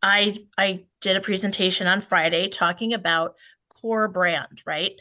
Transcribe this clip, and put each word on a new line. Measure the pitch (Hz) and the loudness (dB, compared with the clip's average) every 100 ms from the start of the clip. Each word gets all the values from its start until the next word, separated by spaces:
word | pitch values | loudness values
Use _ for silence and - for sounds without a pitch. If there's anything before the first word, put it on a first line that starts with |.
I, | 196 202 208 208 - - | 2 4 2 -2 -6 0
I | 196 185 - - | 0 -2 -10 -4
did | 196 190 | 0 0
a | |
presentation | 196 190 202 190 185 180 180 | 0 -2 -2 0 0 2 2
on | 196 | 0
Friday | - 180 165 165 190 | 2 0 2 0 -2
talking | - 175 180 226 | 0 0 0 -4
about | 226 170 165 165 - - _ _ | -2 0 0 -2 -6 -20 _ _
core | - 226 220 214 | -12 -4 -2 -2
brand, | 180 175 156 131 123 - | 0 0 0 -6 -12 -8
right? | 156 196 - | -4 -6 -8